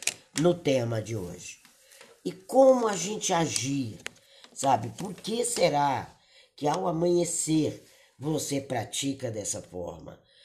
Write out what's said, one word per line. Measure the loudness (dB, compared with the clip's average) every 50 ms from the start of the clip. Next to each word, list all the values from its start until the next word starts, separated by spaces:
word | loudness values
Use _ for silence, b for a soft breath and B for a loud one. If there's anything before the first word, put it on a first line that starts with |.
| B B B B B B B 2
no | 4 4
tema | 4 2 2 0 2 2 0 0 -2 -4
de | -4 -4 -6
hoje. | -8 -8 -8 -12 -12 -14 -16 -18 -18 _ B B B B B B B B B B B
E | B -10
como | -10 -10 -6 2 6 8 8 8 8 6 4
a | 0 -2
gente | -2 -4 -4 -4 -4 0 2
agir, | 2 4 2 2 0 -2 -2 -2 -2 -2 -2 -4 -8 -12 -14 -16 B B B B B B B B
sabe? | B -2 2 2 2 2 0 -4 -8 -8
Por | -10 -10 -10
que | -10 -8 -6 -4 -4 -2
será | -2 0 2 2 2 4 2 2 2 0 -2 -6 -10 -16 b b b b b b b b
que | -4 -2 0
ao | 0 0 0
amanhecer | -2 0 0 2 2 4 2 2 0 -2 -4 0 2 2 2 2 0 -2 -8 b b b b b b b b
você | -4 -2 -2 -2 -2 -2 -4 -4
pratica | -4 -4 -4 -4 -4 -4 -6 -4 -4 -4 -4 -4 -6 -6
dessa | -6 -6 -6 -6 -6 -8
forma? | -8 -12 -10 -10 -10 -10 -10 -12 -16 -18 -18 -20 B B B B